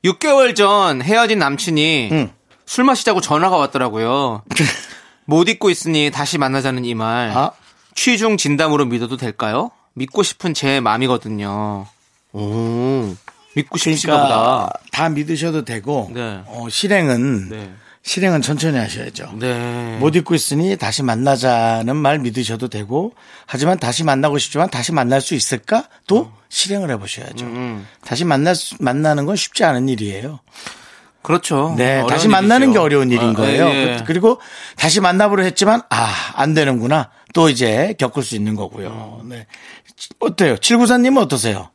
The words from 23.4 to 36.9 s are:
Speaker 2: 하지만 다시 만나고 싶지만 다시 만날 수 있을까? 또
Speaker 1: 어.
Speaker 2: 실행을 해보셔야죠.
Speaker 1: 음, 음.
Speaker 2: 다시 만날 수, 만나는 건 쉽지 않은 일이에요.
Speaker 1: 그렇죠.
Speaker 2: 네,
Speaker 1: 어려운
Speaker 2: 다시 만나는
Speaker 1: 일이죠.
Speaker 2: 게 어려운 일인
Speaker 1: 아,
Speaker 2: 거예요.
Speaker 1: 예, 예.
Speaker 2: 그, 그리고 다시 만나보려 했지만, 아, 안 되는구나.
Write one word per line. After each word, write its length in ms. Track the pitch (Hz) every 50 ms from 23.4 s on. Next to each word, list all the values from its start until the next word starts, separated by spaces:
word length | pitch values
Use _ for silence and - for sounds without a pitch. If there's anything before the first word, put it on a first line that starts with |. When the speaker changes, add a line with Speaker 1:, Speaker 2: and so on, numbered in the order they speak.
| -
Speaker 2:
하지만 320 | - - 127 143 165 190 160
다시 240 | - 117 120 135
만나고 360 | 165 156 139 135 143 151 143 143
싶지만 320 | - - - 143 175 196
다시 200 | - 120 123 -
만날 300 | 165 151 127 120 131 139
수 160 | 131 - 165
있을까? 480 | 127 - - 139 117 _ - 214 233 302 _ _ _ _ -
또 100 | 190 233
Speaker 1:
어. 200 | 339 - - _ _ _
Speaker 2:
실행을 420 | - - - 190 202 202 190 156
해보셔야죠. 540 | 123 104 95 95 - - - 131 - 120 123
Speaker 1:
음, 100 | 120 117
음. 320 | 123 127 123 113 104 98 - - _ -
Speaker 2:
다시 200 | - 131 123 175
만날 320 | 175 147 135 147 170 180
수, 180 | 175 - - - -
만나는 440 | 143 127 123 143 156 156 151 147 143
건 120 | 156 208
쉽지 260 | 190 - - - -
않은 260 | 220 165 139 123 127 135
일이에요. 520 | 127 104 107 101 95 98 113 143 156 131 _ _ _ - - - - - - - - - _ _ _ _
Speaker 1:
그렇죠. 520 | _ - 165 175 - - 170 139 143 160 165
Speaker 2:
네, 220 | - 123 127 135 135
Speaker 1:
어려운 100 | 131 123
Speaker 2:
다시 180 | 123 151 180
만나는 420 | 220 202 190 196 208 233 254 269 269
Speaker 1:
일이죠. 40 |
Speaker 2:
게 60 | 220 208
어려운 300 | 165 151 143 143 135 127
일인 180 | 123 117 120 117
Speaker 1:
아, 20 | 110
Speaker 2:
거예요. 340 | 104 110 139 143 135 135 139
Speaker 1:
예, 60 | 143
예. 220 | 135 131 127 120 117
Speaker 2:
그, 60 | 117
그리고 360 | 110 160 180 185 226 254 254 - - - - - - -
다시 240 | - - 160 156 208
만나보려 440 | 190 180 180 185 214 208 202 190 185
했지만, 380 | 185 180 - 196 202 220 240 - _
아, 440 | - 113 117 110 98 - - - -
안 200 | - 135 151 160
되는구나. 560 | 160 151 139 131 117 113 123